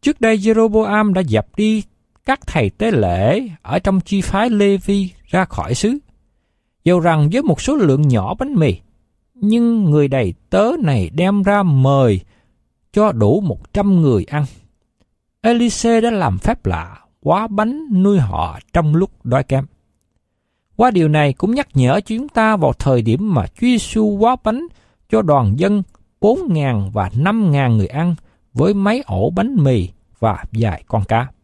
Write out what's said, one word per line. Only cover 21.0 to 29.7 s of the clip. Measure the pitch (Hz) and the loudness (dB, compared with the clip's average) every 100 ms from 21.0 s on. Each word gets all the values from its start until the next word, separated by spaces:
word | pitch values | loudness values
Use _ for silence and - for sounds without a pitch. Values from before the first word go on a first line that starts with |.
| 156 | 2
này | 151 147 | 2 0
cũng | 131 190 247 | 0 -2 -2
nhắc | 277 | -2
nhở | 139 127 | 0 2
cho | 165 - 220 | 0 -2 -8
chúng | 277 | -4
ta | - 220 214 | -2 0 2
vào | 147 | 0
thời | 120 - 127 | 0 0 0
điểm | 113 120 214 | 2 0 0
mà | 151 92 | -2 -2
Chúa | - 247 | -2 0
Giêsu | 240 - 220 214 202 | 0 -2 -2 -2 2
hóa | 220 254 | 0 0
bánh | - 233 339 - _ _ _ | -4 -6 -8 -16 _ _ _
cho | 220 | -2
đoàn | 185 143 107 113 | 2 2 2 0
dân | 190 208 190 _ _ _ | 0 0 -4 _ _ _
bốn | 208 277 339 | 0 0 0
ngàn | 160 139 113 98 | -2 0 -2 -4
và | 107 92 117 | -4 -4 -2
năm | 170 226 196 | 0 0 2
ngàn | 143 131 110 | 2 2 2
người | 95 | 0
ăn | 135 175 165 _ _ _ | -2 -4 -4 _ _ _
với | 120 170 | -2 0
mấy | 202 196 240 277 | 0 0 -2 -4
ổ | 92 107 | -2 -2
bánh | 175 220 262 | -2 -2 2
mì | 139 | 2